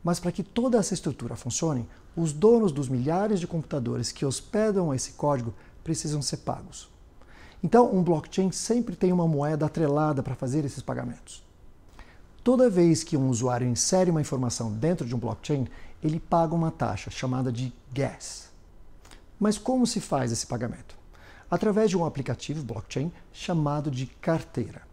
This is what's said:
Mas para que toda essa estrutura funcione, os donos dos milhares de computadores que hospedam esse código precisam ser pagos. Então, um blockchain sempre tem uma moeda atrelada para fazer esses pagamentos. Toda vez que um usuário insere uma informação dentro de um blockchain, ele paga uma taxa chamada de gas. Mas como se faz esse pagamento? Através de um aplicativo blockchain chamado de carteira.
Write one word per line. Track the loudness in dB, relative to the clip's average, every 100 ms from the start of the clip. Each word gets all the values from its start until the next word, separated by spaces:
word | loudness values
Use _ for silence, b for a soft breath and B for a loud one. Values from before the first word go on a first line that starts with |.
Mas | -2 -2
para | -2
que | -4
toda | -4 -2 2 2
essa | 2
estrutura | -2 -4 -4 -8
funcione, | -8 -6 -2 0 0 -4 B B -2
os | -2
donos | 4 6 8 4
dos | 0 -2
milhares | 0 0 0 2 0
de | 0
computadores | -6 -4 -4 -2 -2 -4
que | -2
hospedam | -4 -4 -4 0 2 2 0
esse | -2 -4
código | -2 0 0 -2 B B B
precisam | -6 -4 -2 -4
ser | -4 -6
pagos. | -6 -8 -10 -18 -18 -20 -20 -20 B B B B
Então, | 4 6 6
um | 4
blockchain | 4 2 0 0 0
sempre | -2 0 0 0
tem | 0 2
uma | 4 2
moeda | 2 0 0 0
atrelada | 2 2 4 2 0
para | -4
fazer | -4 -2 0
esses | -2 -6
pagamentos. | -8 -6 -8 -10 -16 -20 -20 -20 -20 -20 -20 B B B B B
Toda | 2 6 6
vez | 8 6 6
que | 2 0
um | 2
usuário | 2 0 0 0
insere | 0 2 4 4
uma | 2
informação | 0 -2 -2 -2 -4
dentro | 0 0 0 -2
de |
um | -4
blockchain, | -4 -6 -2 -2 -2 B B B
ele | -4 -4
paga | 0 2 2
uma | 2 -2
taxa | -2 -4 -4 -8
chamada | -6 -4 -2 -2
de | -2 -6 -8 -10
gas. | -4 -4 -6 -14 -16 -18 -20 -20 -20 -20 -20 B B B 0
Mas | 0 0
como | 0 2 2
se | 0
faz | -2 -2 0
esse | -4 -4
pagamento? | -6 -6 -8 -16 -20 -20 B B B B
Através | 0 2 2 2
de | 2
um |
aplicativo | 0 -4 -6 -6 -6 -8
blockchain | -6 -8 -6 -4 -4 B B
chamado | -12 -2 0 0 0 -2
de | -4 -6
carteira. | -4 0 0 -2 -6 -6 -10 -20